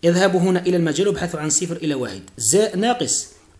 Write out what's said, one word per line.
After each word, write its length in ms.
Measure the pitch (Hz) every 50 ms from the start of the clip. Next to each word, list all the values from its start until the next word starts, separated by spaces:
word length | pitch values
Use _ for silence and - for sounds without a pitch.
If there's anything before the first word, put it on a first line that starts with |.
| -
اذهبوا 360 | 170 175 180 190 196 175 185
هنا 220 | 175 190 185 180
إلى 160 | 180 180 180 180
المجال 300 | 170 160 147 143 196 208
وابحثوا 320 | 170 - 180 170 170 156
عن 100 | 151 156
صفر 260 | 151 - 180 165 165
إلى 180 | 170 165 156 143
واحد، 280 | 131 123 113 - 95 85 - - -
زا-، 380 | - - - 196 214 220 -
ناقص، 520 | 180 208 240 247 247 160 123 - - - - - - _ _ _